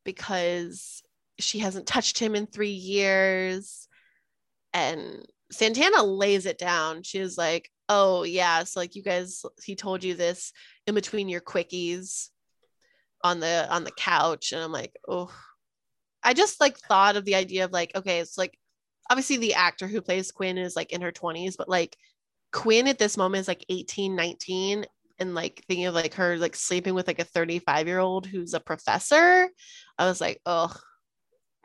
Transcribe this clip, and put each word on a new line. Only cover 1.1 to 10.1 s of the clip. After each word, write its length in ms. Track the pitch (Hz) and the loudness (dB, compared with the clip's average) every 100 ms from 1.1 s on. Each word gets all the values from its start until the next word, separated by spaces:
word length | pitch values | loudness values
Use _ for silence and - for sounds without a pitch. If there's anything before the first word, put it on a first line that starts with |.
| _ _ - | _ _ -8
she 220 | - 214 | -6 -2
hasn't 260 | 208 190 - | -4 -4 -2
touched 320 | 262 - - | -2 0 0
him 160 | 220 | 0
in 120 | 208 208 | -2 -4
three 240 | 202 208 | -4 -4
years." 1120 | 196 185 196 196 190 190 185 185 185 202 - - _ _ _ _ _ _ _ _ | -4 -2 0 4 4 4 2 -2 -4 -8 -18 -20 _ _ _ _ _ _ _ _
And 520 | 175 143 160 - - - _ - | -2 -2 -2 -10 -14 -18 _ -12
Santana 500 | - 220 226 339 427 | 0 0 4 4 6
lays 420 | 208 190 202 202 185 | 4 2 2 2 0
it 120 | 165 | -4
down. 440 | 175 175 156 160 | 0 0 0 -6
She 140 | 185 196 | -8 -8
is 200 | 190 180 | -6 -2
like, 320 | 165 170 - _ - | -2 -2 -6 _ 0
"Oh, 340 | 208 196 180 | 4 4 4
yeah, 400 | 170 180 180 165 | 0 0 2 2
so, 160 | 180 190 | 0 -6
like, 140 | 175 196 | -6 -6
you 60 | |
guys, 400 | 196 180 180 - - _ | -4 -2 -4 -12 -16 _
he 100 | - 190 | -14 -10
told 260 | 208 185 | -6 -4
you 100 | 185 | -4